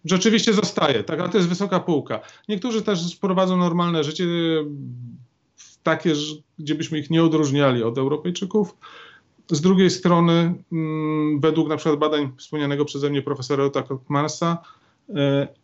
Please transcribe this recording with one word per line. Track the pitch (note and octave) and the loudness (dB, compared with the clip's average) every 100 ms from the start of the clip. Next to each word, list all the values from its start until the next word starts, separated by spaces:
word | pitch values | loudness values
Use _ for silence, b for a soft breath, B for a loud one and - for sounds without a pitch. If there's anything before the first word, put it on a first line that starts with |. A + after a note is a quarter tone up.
| D#3 | 0
rzeczywiście | F3+ A3 A3 - | 2 4 2 4
zostaje, | G#3 F#3+ - D#3 A#2 | 2 0 0 0 0
tak, | G#2 D#3+ | -2 -4
ale | F3+ | 0
to | G3+ | 0
jest | F3 | 0
wysoka | F3 G3 F#3 | 0 -2 -2
półka. | - D3 B2 A2 B B - | 0 -2 -2 -10 B B -8
Niektórzy | G#3 B3+ A3 | -6 -2 -2
też | G#3+ F#3 E3+ - | -2 -2 -4 -4
prowadzą | G3 F#3 F#3 F3+ | -2 2 2 2
normalne | F3 E3+ F3 E3 | 2 0 0 0
życie, | D3 D3+ | -2 -2
e, | F3 E3+ E3 D#3+ D3+ C#3+ C3 B2 A#2+ A#2 - _ _ _ - _ | -2 0 0 -2 -4 -10 -12 -12 -14 -18 -20 _ _ _ -20 _
takie, | E3 D#3+ F3 D3 | -2 0 0 0
że, | D3+ D3+ _ - | -4 -10 _ -14
gdzie | D3 D#3 | -6 -4
byśmy | - D#3 | -4 -6
ich | C#3+ | 0
nie | E3 | 4
odróżniali | E3 D#3 D3 C#3+ C#3 B2 | 4 4 2 4 4 2
od | A2+ B2+ | 0 0
Europejczyków. | C3+ D3 F3+ F3 F#3+ G#3+ F#3 _ B B B B _ _ - | -2 -2 -4 -6 -2 0 -2 _ B B B B _ _ -4
Z | D3+ | 0
drugiej | F3+ F#3+ F#3 | 4 6 4
strony, | F3+ F3+ F3 E3+ E3+ E3+ F3 - | 4 2 4 4 4 2 -2 -6
mm, | E3 D#3 D#3 D#3 D#3 D3+ D3 | -6 -4 -4 -2 0 0 2
według | D#3 D#3+ D3+ | 2 2 0
na | D3 | 0
przykład | E3 D3 | 0 2
badań | D#3 D3+ C#3 B2+ | 2 0 -2 -8
wspomnianego | - D3+ C#3+ C#3+ D3 | -10 -4 -2 -2 -2
przeze | C#3+ C#3+ | -2 -2
mnie | C#3+ | -2
profesora | C3+ B2 B2 C#3+ | -2 -6 -2 0
Jota | C#3 C#3 | 0 0
Koopmansa, | B2+ C3 _ C#3+ D#3 - E3+ E3+ b b b b - | -4 -10 _ -2 -2 -2 -2 -2 b b b b -10
e, | G3+ C#3+ C#3 C3+ _ | -2 2 2 -2 _